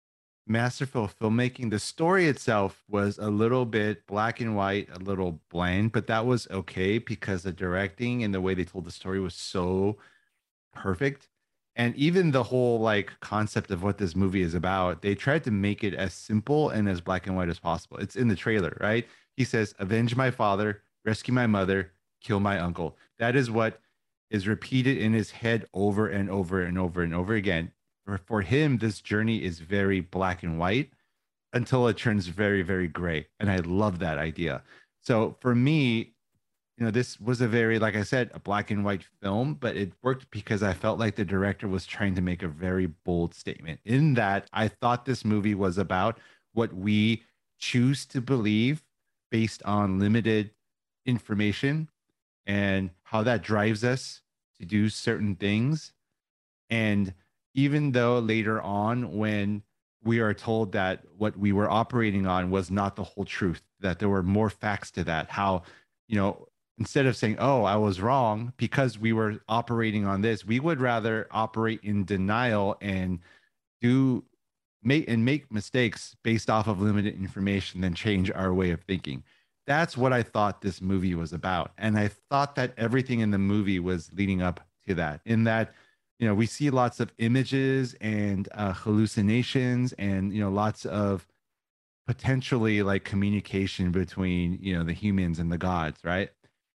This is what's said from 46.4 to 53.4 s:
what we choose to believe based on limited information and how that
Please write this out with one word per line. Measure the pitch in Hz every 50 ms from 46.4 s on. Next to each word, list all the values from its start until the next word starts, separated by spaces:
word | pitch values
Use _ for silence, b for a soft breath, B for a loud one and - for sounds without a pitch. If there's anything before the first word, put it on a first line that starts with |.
| B B
what | - 110 117 110 -
we | 92 92 107 107 107 107 110 113 110 b b b b _ _ _ -
choose | - - - 123 120 131 143 131 - -
to | - 139
believe | 113 127 139 123 104 104 104 107 117 131 156 151 - _ _ _ _ _ _ _ _ -
based | - 113 110 110 - - -
on | 101 104 104 104 98 95 95
limited | 101 104 110 117 101 113 110 107 104 101 - _ _ _ _ _ _ _ _ _ -
information | 131 123 107 - - 107 101 104 104 101 - - 139 147 160 160 - _ _ _ _ _ _ _ _ _ _ _
and | 101 101 101 101 98 98 98 95 90 85 _ _
how | - - 110 107
that | 123 120 104